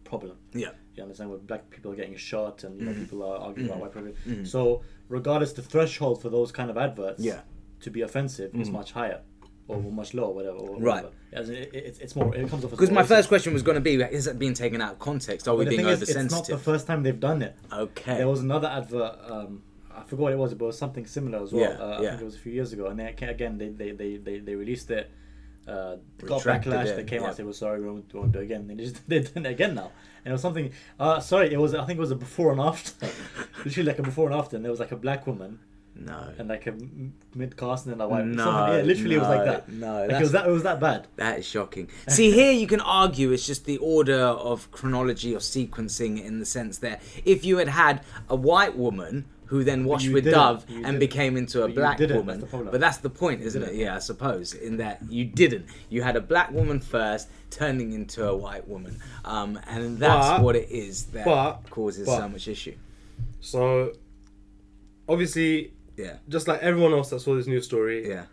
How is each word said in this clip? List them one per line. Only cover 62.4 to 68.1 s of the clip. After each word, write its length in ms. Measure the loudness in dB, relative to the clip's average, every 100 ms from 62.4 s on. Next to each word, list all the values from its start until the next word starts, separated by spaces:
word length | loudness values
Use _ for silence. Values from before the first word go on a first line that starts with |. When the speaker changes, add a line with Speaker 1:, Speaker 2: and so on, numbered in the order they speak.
| -10
Speaker 2:
issue. 280 | -10 -12 -14 -20 -20 -20 -10 -8 -8
Speaker 3:
so, 500 | -4 0 4 4 0 -6 -20 -20 -20 -20 -20 -20 -20 -20 -20 _ -2
obviously, 640 | 0 2 2 2 2 -2 -16 -18 -14
Speaker 2:
Yeah. 200 | -14 -14 -6
Speaker 3:
just 200 | -4 0
like 120 | 0
everyone 300 | 2 6 6
else 180 | 6 2
that 100 | -4
saw 140 | 0
this 120 | 0 2
news 180 | -2
story, 440 | 0 0 0 -2
Speaker 2:
Yeah. 180 | -4